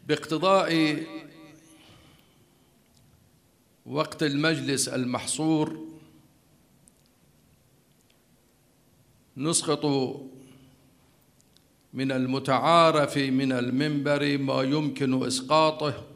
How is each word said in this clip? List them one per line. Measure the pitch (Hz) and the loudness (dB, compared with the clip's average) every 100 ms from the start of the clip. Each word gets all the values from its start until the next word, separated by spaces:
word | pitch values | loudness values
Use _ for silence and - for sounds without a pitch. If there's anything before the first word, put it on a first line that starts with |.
| - | -4
باقتضاء | 151 - 160 185 190 160 165 156 151 160 - - - - - - - - - - - _ _ _ _ _ _ _ _ _ _ _ _ _ _ _ _ - | -4 -2 -2 4 4 4 2 2 0 -8 -14 -18 -20 -20 -20 -20 -20 -20 -20 -20 -20 _ _ _ _ _ _ _ _ _ _ _ _ _ _ _ _ -8
وقت | 139 156 - | -4 -4 -2
المجلس | 156 143 156 156 131 131 - | -2 0 0 0 -2 -2 -2
المحصور، | 127 123 123 - - 165 160 151 - - - - - _ _ _ _ _ _ _ _ _ _ _ _ _ _ _ _ _ _ _ _ _ _ _ _ _ _ _ _ _ _ _ - | -2 -4 -4 -4 -2 0 2 0 -4 -14 -18 -20 -20 _ _ _ _ _ _ _ _ _ _ _ _ _ _ _ _ _ _ _ _ _ _ _ _ _ _ _ _ _ _ _ -6
نسقط | 147 160 - 147 151 135 127 - - - - - - _ _ _ _ _ _ _ _ _ _ _ _ | -2 -2 0 -2 0 0 -2 -6 -14 -20 -20 -20 -20 _ _ _ _ _ _ _ _ _ _ _ _
من | 127 135 | -4 -2
المتعارف | 131 127 131 147 127 139 170 165 156 139 147 | 0 0 -2 0 2 6 6 6 6 2 0
من | 135 131 135 | 0 2 0
المنبر | 127 120 127 156 147 139 143 147 143 | 0 0 0 0 0 0 0 0 0
ما | 135 131 | 0 0
يمكن | 135 151 151 131 139 131 - | 0 0 -2 -2 0 0 0
إسقاطه | - - 156 156 156 147 123 - | -4 2 4 4 0 -6 -6 -12